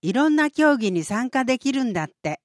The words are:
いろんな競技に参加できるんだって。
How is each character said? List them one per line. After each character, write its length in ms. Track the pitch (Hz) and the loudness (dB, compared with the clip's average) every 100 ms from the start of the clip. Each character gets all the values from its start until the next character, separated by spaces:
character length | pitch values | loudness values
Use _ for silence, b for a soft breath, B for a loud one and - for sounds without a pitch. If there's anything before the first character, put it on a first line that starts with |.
い 140 | 160 | -2
ろ 160 | 202 302 | 0 2
ん 60 | 302 | 2
な 140 | 302 | 0
競 280 | - 302 285 | 2 2 4
技 120 | 214 | 0
に 140 | 180 | -2
参 240 | 156 208 247 | -4 -4 -2
加 160 | 269 | -2
で 140 | 247 254 | 0 0
き 120 | 277 | 0
る 140 | 269 | -2
ん 80 | 254 | -2
だ 120 | 175 | -2
っ 40 | 156 | -6
て。 320 | _ 160 151 | _ -8 -8